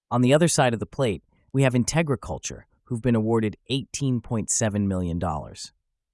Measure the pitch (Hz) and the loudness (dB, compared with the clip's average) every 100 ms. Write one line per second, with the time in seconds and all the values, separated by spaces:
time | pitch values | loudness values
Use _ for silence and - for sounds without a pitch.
0 | - 120 123 143 165 - 127 117 - - | -4 2 4 6 4 4 2 0 -4 -2
1 | 131 87 - _ _ 135 135 123 113 147 | -2 -2 -8 _ _ 2 4 4 2 0
2 | 165 127 - - - - - _ - 120 | 0 -2 -6 -10 -10 -14 -18 _ -10 -4
3 | 123 117 110 113 110 95 - 135 113 - | 0 2 2 2 0 -4 -6 -6 -6 -4
4 | 139 123 - 117 - - 113 101 101 92 | -2 -2 -2 -4 -2 -2 0 0 0 0
5 | 90 85 87 80 - - - _ _ _ | -2 -2 -4 -6 -8 -14 -18 _ _ _
6 | _ | _